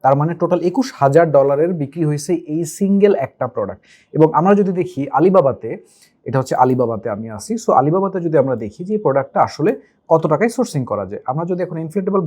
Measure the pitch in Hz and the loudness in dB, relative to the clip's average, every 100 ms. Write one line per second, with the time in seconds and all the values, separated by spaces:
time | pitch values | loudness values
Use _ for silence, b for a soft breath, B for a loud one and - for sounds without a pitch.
0 | 131 139 156 165 170 175 175 180 254 - | 4 2 0 -2 0 0 0 -2 -4 0
1 | 139 143 170 139 139 143 170 175 139 170 | 4 4 4 4 4 2 0 -2 -6 -4
2 | 156 147 147 170 - 156 160 - 196 196 | -2 -2 -4 -6 -4 -6 -6 -2 0 4
3 | 202 196 135 _ 127 - 101 98 b b | 4 2 -4 _ -6 -4 -8 -8 b b
4 | b 151 156 156 185 202 190 180 175 - | b 2 4 4 4 4 2 -2 -4 -6
5 | 139 135 175 190 139 117 113 185 b b | -4 2 4 4 2 -2 -8 -12 b b
6 | b b - 131 131 - 127 127 120 113 | b b -4 -4 -2 2 2 2 0 -2
7 | 113 101 113 107 - 226 - 156 139 180 | -6 -8 -8 -12 -8 -6 2 2 2 0
8 | 190 190 170 156 135 123 110 - 180 214 | -2 -4 0 0 0 -2 -6 -12 -6 -2
9 | 208 135 - 202 117 - 160 - B B | 0 -2 -2 -2 -2 0 -2 -2 B B
10 | _ 160 160 151 226 240 240 147 120 104 | _ 0 2 0 0 0 -4 -2 -4 -4
11 | 92 101 - 139 175 180 180 160 160 196 | -6 -8 -6 -6 -4 -4 -6 -8 -6 -6
12 | 190 196 | -2 -2